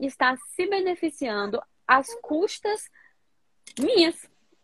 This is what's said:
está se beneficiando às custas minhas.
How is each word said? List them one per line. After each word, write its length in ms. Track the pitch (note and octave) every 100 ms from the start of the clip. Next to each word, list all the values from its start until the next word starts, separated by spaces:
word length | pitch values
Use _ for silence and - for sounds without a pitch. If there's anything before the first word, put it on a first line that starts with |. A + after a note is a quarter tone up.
está 320 | C4+ - B3+ B3+ -
se 120 | - F#4
beneficiando 960 | G4 F#4 F4 E4 - B3+ G#3 G3+ A3+ - _ -
às 260 | C4 C4+ A#4
custas 720 | - D4+ G4+ - G#4+ A4 - _ _ _ _ _ _ _ - -
minhas. 500 | D4+ A4+ E4 - - _ _ _